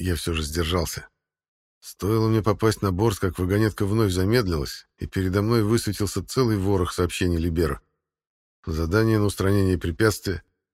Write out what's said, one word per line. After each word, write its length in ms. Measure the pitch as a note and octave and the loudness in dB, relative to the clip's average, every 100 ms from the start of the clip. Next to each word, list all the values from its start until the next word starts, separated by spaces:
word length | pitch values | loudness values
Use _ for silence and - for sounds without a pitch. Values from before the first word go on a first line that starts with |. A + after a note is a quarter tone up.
я 120 | F2+ | -2
всё 180 | E2 E2+ | -4 -2
же 100 | D#2+ | -4
сдержался. 680 | D2+ D#2+ D#2+ F2 D2+ - - _ _ _ _ _ _ _ | -4 -4 -2 -2 -2 -8 -14 _ _ _ _ _ _ _
Стоило 480 | - - F#2 A2 A2 | -20 -8 -2 0 2
мне 140 | A2 | 2
попасть 380 | G#2 G2 A2 - | 2 2 2 2
на 100 | G2+ | -2
борт, 280 | F2+ A2+ G2 | 2 0 0
как 200 | F#2+ F2 | -4 -2
вагонетка 460 | F#2 G2+ A2 - | 0 2 2 0
вновь 280 | G2+ A2 G#2 | -2 2 2
замедлилась, 720 | F2+ F#2+ B2 F#2+ D#2+ C2 - - - | 2 2 2 0 -2 -4 -10 -18 -12
и 100 | F2 | -6
передо 360 | F#2+ F#2 G2+ | -2 0 0
мной 200 | G#2+ A#2 | 2 2
высветился 640 | G#2 A#2 - F#2+ G2+ G2 | 2 0 0 -4 -4 -4
целый 320 | F2 B2+ A#2+ G#2 | -6 0 0 2
ворох 380 | F#2+ G2 F2 | 0 0 0
сообщений 420 | - F2 - F#2 E2+ | 0 -2 0 0 0
Либера. 460 | E2+ E2 D#2 C#2 _ _ _ _ _ _ _ _ | 0 0 0 -2 _ _ _ _ _ _ _ _
Задание 540 | - D#2+ E2 G#2 A2+ G#2+ | -8 -4 0 2 2 2
на 80 | G#2 | 0
устранение 500 | - F#2+ G2+ F#2 F2+ | 0 0 2 2 0
препятствия, 640 | E2+ E2 A2+ - G2+ E2+ _ _ _ | -2 0 0 0 -6 -6 _ _ _